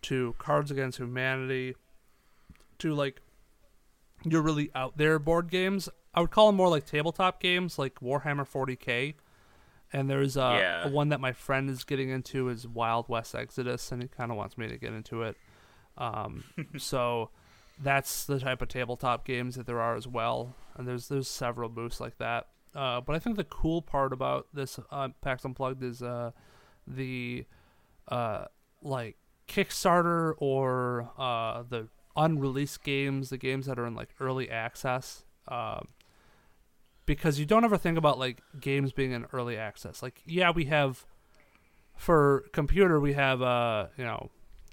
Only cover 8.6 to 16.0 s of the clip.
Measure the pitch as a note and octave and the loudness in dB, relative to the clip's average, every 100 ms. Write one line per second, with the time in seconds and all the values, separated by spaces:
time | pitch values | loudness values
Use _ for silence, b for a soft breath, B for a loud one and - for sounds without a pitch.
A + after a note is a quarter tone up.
8.6 | C3 B2+ - A#2+ C#3 D3+ b b b b | -4 -4 -2 0 -2 -6 b b b b
9.6 | b b b C#3+ C3+ C3+ C#3 C3 B2+ A#2+ | b b b -2 0 2 2 2 4 4
10.6 | F#2 E2+ C#3+ C#3+ D3 D3 C3 B2+ - C3+ | 4 2 0 2 2 2 -2 -4 -2 0
11.6 | C#3 B2+ - C3+ C3 C3 B2 C3+ B2+ A#2+ | 0 -4 -4 -2 -2 -4 -4 -2 -2 -4
12.6 | A#2+ A#2 A2+ A#2 A#2 A#2 A2+ A#2+ A#2+ - | -6 -2 0 0 0 -4 -4 -8 -8 -6
13.6 | B2 B2 - B2 B2+ - A#2+ A2 G#2 - | -4 -4 -6 -8 -8 -6 -6 -4 -6 -8
14.6 | A2+ A#2+ A#2+ A2 - A#2 A2+ - - b | -8 -8 -8 -10 -8 -6 -6 -8 -16 b
15.6 | b b b - | b b b -8